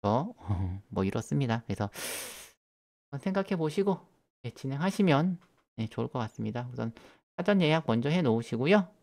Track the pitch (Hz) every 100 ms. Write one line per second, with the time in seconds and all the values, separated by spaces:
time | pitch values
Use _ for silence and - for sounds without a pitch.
0 | 101 113 180 247 - 92 92 92 - 101
1 | 98 117 113 143 135 113 - 98 101 -
2 | - - - - - _ _ _ _ _
3 | _ 139 196 190 190 185 156 151 202 180
4 | - _ _ _ - - 135 139 180 196
5 | 196 139 175 175 _ _ _ - 113 -
6 | 117 131 110 - 110 117 120 123 117 113
7 | - - _ - 180 202 160 160 160 113
8 | 131 170 151 113 117 113 135 208 180 _